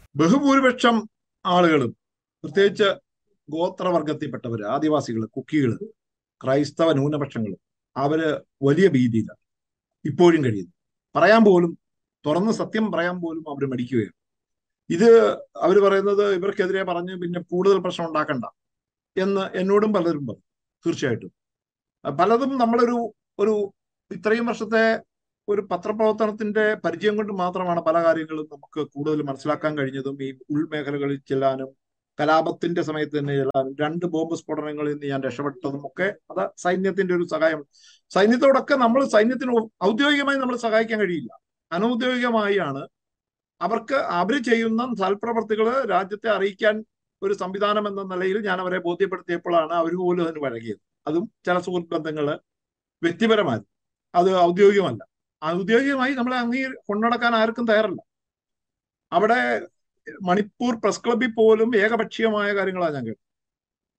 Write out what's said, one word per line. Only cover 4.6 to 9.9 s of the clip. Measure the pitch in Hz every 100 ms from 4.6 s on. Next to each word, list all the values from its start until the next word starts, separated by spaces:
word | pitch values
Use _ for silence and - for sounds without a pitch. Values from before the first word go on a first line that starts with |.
ആദിവാസികള്, | 104 139 156 147 - 113 110
കുക്കികള്, | 135 - 151 123 98 - - _ _ _ _
ക്രൈസ്തവ | 120 143 143 - 165
ന്യൂനപക്ഷങ്ങള്, | 139 143 147 143 120 104 90 _ _ _ 127
അവര് | 147 156 160 139 - _
വലിയ | 139 156 196
ഭീതിയിലാണ് | 127 123 110 - - _ _ _ _ _